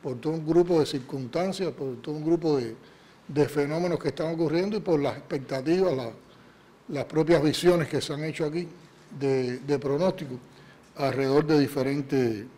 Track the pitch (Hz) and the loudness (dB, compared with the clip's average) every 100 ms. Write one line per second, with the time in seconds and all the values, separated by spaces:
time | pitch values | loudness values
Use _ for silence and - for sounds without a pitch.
0 | 147 123 151 160 151 165 175 165 143 143 | -8 -6 -4 -4 2 4 6 4 2 -2
1 | 123 143 123 165 190 190 175 131 139 117 | -6 -8 -6 -2 -2 -2 -6 -4 -8 -8
2 | 135 151 151 165 160 143 117 113 - - | -8 -6 0 2 4 2 0 -10 -20 -20
3 | - - - 139 139 147 143 156 175 165 | -20 -20 -4 0 2 2 0 0 0 0
4 | 151 - 160 165 160 165 190 214 170 156 | -2 -4 -4 -2 0 0 0 -2 0 2
5 | 139 113 - 151 127 135 131 180 185 131 | 2 -4 -6 -8 -4 -6 0 2 2 0
6 | 117 107 - - - - - _ - 143 | -6 -12 -20 -20 -20 -20 -20 _ -8 -6
7 | 120 156 156 165 151 - 175 175 151 143 | -2 0 4 4 4 4 4 4 2 -2
8 | - 147 156 147 156 160 165 165 - - | -4 -6 -6 -4 -4 -4 -8 -14 -20 -20
9 | - 139 139 135 127 127 139 143 139 143 | -18 -4 0 2 0 -6 -2 -2 0 0
10 | 185 185 139 123 - - - - - - | 0 -2 -10 -12 -16 -20 -20 -20 -20 -4
11 | 139 123 135 139 151 151 135 143 131 143 | -2 0 2 4 4 4 4 0 -2 -2
12 | 135 139 120 110 120 | 0 2 2 0 -10